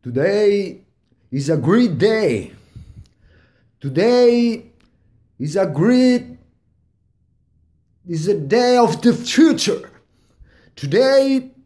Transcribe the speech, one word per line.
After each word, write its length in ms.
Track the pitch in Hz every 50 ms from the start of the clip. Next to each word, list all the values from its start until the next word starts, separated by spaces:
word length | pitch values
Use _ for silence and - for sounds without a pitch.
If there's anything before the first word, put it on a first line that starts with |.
| _ 123
Today 720 | 117 131 147 185 202 208 214 202 202 202 196 180 - - _ _ _ _ _ _ _ _ _ _
is 200 | - 139 135 143
a 60 | 160
great 400 | 147 117 147 190 240 247 220 160
day. 560 | 117 180 214 220 220 214 156 120 101 - - - - _ _ _ - - - - - - _ _ _ _ _ _ _ _ _ _ _ _ _ _ _
Today 960 | - 139 131 156 196 233 247 247 247 240 240 240 240 233 226 233 - - _ _ _ _ _ _ _ _ _ _ _ _ _ _
is 160 | - 151 -
a 120 | 196 190
great, 720 | 185 139 139 170 226 254 254 254 254 247 240 - - - - _ _ _ _ _ _ _ _ _ _ _ _ _ _ _ _ _ _ _ _ _ _ _ _ _ _ _ _ _ _ _ _ _ -
is 180 | 170 160 156
a 80 | 196 196
day 420 | 160 147 139 202 240 247 247 247
of 240 | 247 233 - - -
the 100 | - 240
future. 760 | - - - - - - 320 320 269 - - - - - - - _ _ _ _ _ _ _ _ _ _ - _ _ _ _ _ _
Today. 800 | - - 139 147 214 262 262 277 269 269 269 269 262 254 - _ _ _